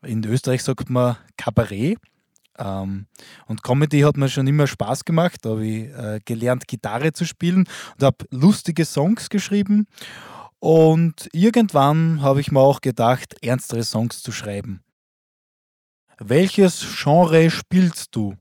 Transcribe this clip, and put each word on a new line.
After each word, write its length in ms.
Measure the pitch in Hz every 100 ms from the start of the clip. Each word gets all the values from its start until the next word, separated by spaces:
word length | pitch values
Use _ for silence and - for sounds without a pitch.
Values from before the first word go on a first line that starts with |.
in 240 | 135 113 110
Österreich 380 | 123 - 127
sagt 260 | - 131 -
man 260 | 123 123 117 _ -
Kabarett. 640 | - 104 110 98 135 226 _ _ _ _ _ -
Ähm, 480 | 101 95 98 98 101 _ - - _
und 180 | 110
Comedy 380 | - 131 147 147
hat 160 | 147 143
mir 100 | 135
schon 200 | 135 135
immer 200 | 147 139
Spaß 380 | - 104 131 -
gemacht, 320 | 165 175 - 113
da 60 |
hab 80 | 110
ich, 240 | 110 110
äh, 360 | 113 135 110 107 -
gelernt, 420 | 113 120 127 -
Gitarre 460 | 123 107 113 156
zu 100 | -
spielen 460 | 170 - 170 185 180 - -
und 100 | -
hab 220 | 135 - -
lustige 520 | 127 160 208 - 165
Songs 460 | 160 - 156 226 -
geschrieben. 580 | 208 - 202 202 208 214 _ - - - - - _
Und 680 | - 160 160 160 165 - -
irgendwann 880 | - 208 240 214 147 139 156 165 160
hab 140 | 139 139
ich 120 | 139
mir 80 | 139
auch 220 | 135 135
gedacht, 540 | 131 120 117 127 - -
ernstere 420 | 120 127 - 117
Songs 380 | 117 110 117 -
zu 120 | -
schreiben. 480 | 110 107 101 101 95 _ _ _ _ _ _ _ _ _ _ _ _ _ _
Welches 680 | 104 135 190 - 190 - - -
Genre 500 | - 156 175 160 165
spielst 640 | - - 180 185 - - -
du? 200 | 104 98